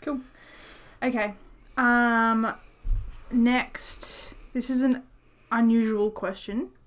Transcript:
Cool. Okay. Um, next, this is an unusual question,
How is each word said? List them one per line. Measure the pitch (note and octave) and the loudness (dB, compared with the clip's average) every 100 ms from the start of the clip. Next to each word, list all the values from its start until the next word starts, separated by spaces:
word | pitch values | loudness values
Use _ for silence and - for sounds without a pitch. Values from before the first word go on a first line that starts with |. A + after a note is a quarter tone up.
Cool. | D4+ C4+ - - - - - - - - | -8 -8 -8 -20 -20 -20 -20 -20 -20 -6
Okay. | B3+ A#3+ G#3 G3+ - - - - | -2 -2 -4 -6 -20 -20 -10 0
Um, | A#3+ A#3+ A#3+ A#3 A3+ A3+ A3+ - - _ - - - - - | 4 4 4 2 2 2 -2 -6 -16 _ -2 -2 -2 -14 -2
next, | B3 A#3 B3 - - - - - - - - - | 2 4 2 -2 -8 -10 -10 -10 -12 -14 -18 -10
this | B3+ B3 | -8 -2
is | B3+ | 2
an | C4 B3+ - - _ _ - | 2 0 -4 -20 _ _ -4
unusual | A3+ A#3 A3+ A3 G#3+ G#3 | 2 4 4 2 0 -2
question, | G#3+ F#3+ F#3+ - G#3+ F4+ - | -2 -8 -8 -8 -8 -8 -12